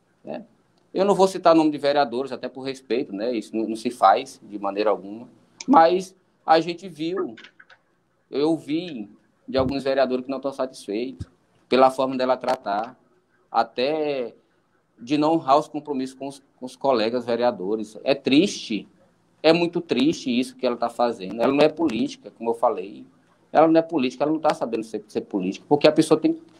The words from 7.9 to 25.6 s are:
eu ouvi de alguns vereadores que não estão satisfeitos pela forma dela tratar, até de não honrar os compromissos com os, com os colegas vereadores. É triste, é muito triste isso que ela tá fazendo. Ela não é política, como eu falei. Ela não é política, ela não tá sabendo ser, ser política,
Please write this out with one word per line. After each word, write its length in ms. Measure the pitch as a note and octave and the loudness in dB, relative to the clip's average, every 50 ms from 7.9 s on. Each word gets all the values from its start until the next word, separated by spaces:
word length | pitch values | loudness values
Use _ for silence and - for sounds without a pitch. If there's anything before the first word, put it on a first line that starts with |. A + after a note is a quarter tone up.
| _ _ _ _ _ _ _ _ | _ _ _ _ _ _ _ _
eu 200 | - C3+ D3 D#3+ | -4 -2 0 0
ouvi 600 | E3 D3 B2 C3 D3+ E3 F3+ F3 D3 A2+ G#2 - - _ _ _ _ _ _ - | 0 -2 -4 -6 -6 -6 -6 -8 -10 -12 -12 -14 -18 _ _ _ _ _ _ -4
de 60 | A#2+ | -2
alguns 260 | C3 C3 B2+ C#3 C#3 B2+ | 0 0 0 -2 -4 -2
vereadores 400 | C3+ C3+ C#3 C3 B2 B2+ B2 B2 | 0 2 2 2 2 0 -4 -4
que 80 | C#3 | -6
não 60 | C3+ | -8
estão 160 | C3 - C#3 C3+ | -6 -6 -6 -6
satisfeitos 760 | - C3 C3 - - - - G2 A2 B2 C3+ - - - - _ _ _ _ _ _ _ | -4 -6 -6 -8 -12 -10 -8 -6 -6 -6 -8 -10 -12 -16 -16 _ _ _ _ _ _ _
pela 240 | _ - B2+ C3 C3 | _ 4 6 6 4
forma 260 | C3 - C3+ C3 C3+ | 4 2 -2 -2 -2
dela 200 | B2+ B2+ B2+ B2+ | -2 0 0 0
tratar, 600 | B2 - - - - - G2 G2+ G#2 A#2 B2 - _ _ _ _ _ _ _ _ _ _ _ | 0 0 -2 -2 -2 -2 -2 -2 -2 -4 -6 -10 _ _ _ _ _ _ _ _ _ _ _
até 840 | - A2+ A#2 - - A#2+ B2 C#3+ D#3 D#3 D3+ D3 C#3+ C3 A#2+ A2 - _ _ _ _ _ _ _ _ _ _ _ _ | 0 0 0 0 -2 -2 -2 -2 -2 -2 -2 -4 -4 -4 -6 -8 -10 _ _ _ _ _ _ _ _ _ _ _ _
de 200 | _ A#2+ A#2+ D3 | _ -6 -2 0
não 160 | D3 D3 D#3 E3 | 0 2 2 0
honrar 240 | E3 C#3 C3 C#3 | 0 2 2 2
os 100 | D3+ D#3 | 2 2
compromissos 480 | - - D3+ D3+ D3+ C#3+ C3 C3 C3 C3 | 0 -6 -10 -8 -6 -6 -6 -6 -8 -10
com 120 | - C3+ | -12 -12
os, 140 | C#3 C3+ - _ _ _ | -14 -14 -16 _ _ _
com 80 | _ B2+ | _ -16
os 100 | B2+ - | -16 -10
colegas 500 | - - C3+ C3 A2+ G#2 A2+ A#2+ B2+ A#2 | -2 0 2 2 2 2 0 -2 -2 -2
vereadores. 720 | A#2+ A#2 A#2 A#2+ B2 A2+ F#2 F2+ F#2+ A2 A2 G#2 - - - - | -2 -2 0 0 0 0 -2 -4 -4 -4 -4 -6 -10 -14 -6 -2
É 120 | C3 C#3 | -2 -2
triste, 720 | C#3 - C3 C3 D3 F#3+ G3+ - - - - A2+ F#2+ - - _ _ _ _ _ _ _ _ _ _ - | 0 0 4 4 4 4 4 0 -6 -8 -6 -6 -6 -6 -10 _ _ _ _ _ _ _ _ _ _ 4
é 80 | D#3 | 4
muito 300 | D#3+ F3 F3 E3 E3+ F3 | 4 4 2 0 -2 -4
triste 560 | F3 - - A#2+ C3 D#3 E3+ - - B2+ A#2+ | -4 -2 0 2 2 2 0 0 -2 -2 -2
isso 180 | A#2+ C3 B2+ - | 0 -2 -4 -6
que 100 | - - | -4 -4
ela 120 | B2 A#2+ | -4 -2
tá 120 | A2+ A#2+ A#2+ | -2 -4 -4
fazendo. 520 | - - A#2+ A#2+ A2+ - F#2 F#2+ G#2+ A#2 | -2 0 0 0 -2 -4 -10 -10 -4 -2
Ela 100 | A#2 C3 | 0 2
não 120 | C#3 D3 D3+ | 4 4 4
é 60 | D#3 | 4
política, 600 | - - - D3 A2 A2+ C3 D3 - - - G#2 | 2 0 -2 -2 0 -2 -4 -4 -6 -10 -18 -20
como 200 | - - A2+ A#2 | -14 -6 -4 -4
eu 20 | A2+ | 0
falei. 520 | - - A#2+ G#2+ F#2+ F#2 G2+ - - - - _ _ _ _ _ _ _ _ | 0 0 0 0 -2 -6 -10 -14 -18 -20 -20 _ _ _ _ _ _ _ _
Ela 160 | - - D#3 | 2 4 6
não 100 | E3 D#3+ E3 | 6 6 4
é 20 | |
política, 420 | E3 E3 E3+ D3+ B2 C3 - - D3 | 2 0 -2 -2 -2 -2 -2 -2 -2
ela 80 | D3 | -2
não 80 | D#3 D3+ | -2 0
tá 140 | - D3+ D3+ | 0 -2 -2
sabendo 300 | - C#3+ A#2+ A#2 A2 A2 | -2 -4 -6 -4 -6 -6
ser, 200 | - - G#2 - | -8 -10 -12 -12
ser 140 | - - A2 | -8 -8 -8
política, 440 | - - - G2+ F2+ F#2 F#2+ - | -6 -4 -4 -4 -4 -4 -6 -8